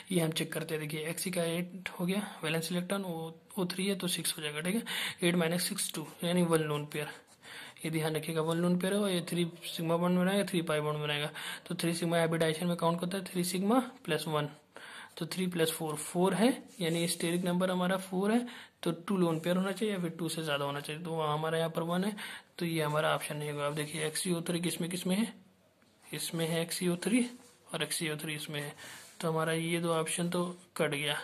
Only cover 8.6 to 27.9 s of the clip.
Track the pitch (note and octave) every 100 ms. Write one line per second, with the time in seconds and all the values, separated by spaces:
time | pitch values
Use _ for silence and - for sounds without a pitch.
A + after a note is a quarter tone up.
8.6 | F3 F3+ F#3 G3+ G3+ F3 F3 F3 E3+ -
9.6 | - - E3 E3+ F3 F3+ F3+ G3+ F#3 F3
10.6 | E3 D3+ D3+ D3+ D3 D3 D3+ - - -
11.6 | - E3+ E3+ E3+ E3+ E3+ E3 E3 D#3+ D#3+
12.6 | F3 F3 E3+ E3+ F3+ G3 F#3 F3+ F3 F#3
13.6 | G3 B3+ B3 - - D3+ D#3+ D3+ D3 -
14.6 | _ - - - - - D#3+ F3+ F#3 F3
15.6 | D#3+ - D#3+ D3+ - F3 F#3 F3 A#3 C4+
16.6 | - - E3 E3+ E3+ - E3+ F3 F3+ F3+
17.6 | F#3 F#3 F3+ F#3+ - F#3 G3+ A#3+ A#3+ -
18.6 | - _ E3+ D#3+ - F#3+ F3 D#3+ E3+ F3+
19.6 | F#3+ F#3+ A3 G3 E3+ E3 D#3+ E3 D#3+ C#3+
20.6 | C#3+ C#3+ C#3+ D3+ F3 D#3+ D#3 D3+ D#3+ D#3+
21.6 | E3 E3 E3+ F3+ G3+ G#3 - - - -
22.6 | F3 E3 D3+ D3+ D#3 D3+ - D3+ D3+ D3
23.6 | C#3+ D3+ D3 D#3 D#3 D#3 F#3+ E3+ E3+ E3
24.6 | F3 - E3+ F3+ F3+ F#3+ A3+ - - _
25.6 | _ _ _ _ - D3+ - E3+ D#3+ E3
26.6 | E3+ - F3+ F3 F#3 B3 A#3+ - - -
27.6 | - D#3+ D3+